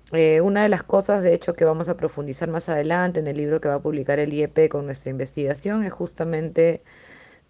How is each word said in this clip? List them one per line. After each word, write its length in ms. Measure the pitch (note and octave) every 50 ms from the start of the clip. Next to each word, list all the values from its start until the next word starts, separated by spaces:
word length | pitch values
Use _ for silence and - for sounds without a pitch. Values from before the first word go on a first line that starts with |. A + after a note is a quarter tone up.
| _ -
Eh, 300 | - E3 D#3+ D#3 D#3 D#3+
una 220 | F3 G3+ G3+ G#3 G#3
de 60 | G#3
las 140 | G#3 - -
cosas, 400 | - - G3+ G3 - G3+ G3+ F#3
de 100 | F3+ E3+
hecho, 200 | F3 - - F3
que 100 | - E3+
vamos 240 | D#3+ D#3 D#3+ E3 D#3+
a 80 | F3
profundizar 540 | E3+ - D#3 - - C#3+ D3 C3 - E3+ E3
más 180 | D#3+ E3 E3+ -
adelante 540 | E3 D3 D3 D#3 E3+ F3+ F3+ F3+ E3+ E3
en 60 | D#3 D3
el 100 | C#3+ D3
libro 240 | D3 D3 D3+ D#3+
que 80 | - D3
va 60 | C#3
a 60 | C#3+
publicar 380 | C#3+ D3+ D#3 D3 C3+ - C#3+ D3
el 140 | D3 D3 D3
I 100 | D3 D3+
E 40 | D3
P 180 | - - D#3+ D3+
con 180 | - C#3+ C#3+
nuestra 240 | C#3+ C3+ C3+ - C3+
investigación 760 | C3 C3 C3+ C3+ - - C#3+ C3+ D3 C#3+ - G3 G#3 A3 G#3+
es 80 | F#3+ -
justamente 880 | - F3 F3 - - E3 E3 E3 D#3 D#3+ D#3+ - - E3 E3 D#3+ - _ - - - - - - - - - - _ _